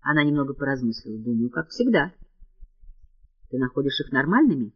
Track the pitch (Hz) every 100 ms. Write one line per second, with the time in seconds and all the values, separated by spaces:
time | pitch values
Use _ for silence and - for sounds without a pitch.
0 | 139 151 147 147 139 135 139 135 120 113
1 | - 110 113 117 120 - 160 - 247 196
2 | 151 - - _ - _ - _ - -
3 | - _ - _ - 127 127 - 135 -
4 | 131 135 139 220 294 143 107